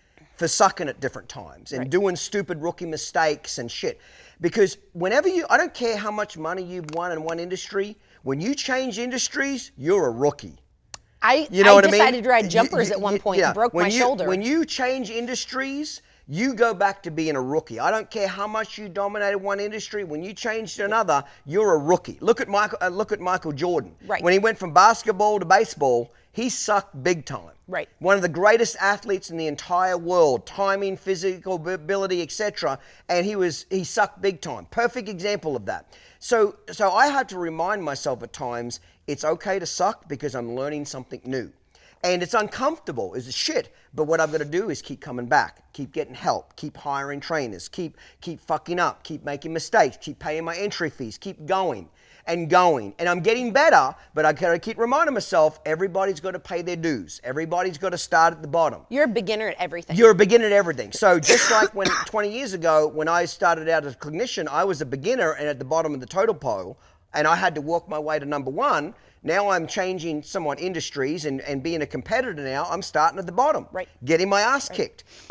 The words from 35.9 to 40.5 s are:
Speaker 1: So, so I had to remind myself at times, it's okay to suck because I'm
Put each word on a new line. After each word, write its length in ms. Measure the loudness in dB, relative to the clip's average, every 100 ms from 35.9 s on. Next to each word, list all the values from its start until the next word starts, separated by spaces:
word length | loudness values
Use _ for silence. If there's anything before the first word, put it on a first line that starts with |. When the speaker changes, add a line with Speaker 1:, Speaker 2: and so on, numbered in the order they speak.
| -20 -20 _
Speaker 1:
So, 380 | 0 2 2 0 -12
so 180 | 0 2
I 160 | 4 4
had 220 | 2 -4
to 80 | -6
remind 440 | -8 -4 -4 -4
myself 380 | -6 -6 -4 -6
at 80 | -8
times, 480 | -10 -8 -6 -8 -12 _ _ -10
it's 180 | -4
okay 340 | -2 -2 -2 -4
to 60 | -4
suck 420 | -2 -2 -2 -10
because 260 | -8 -6
I'm 220 | -6 -6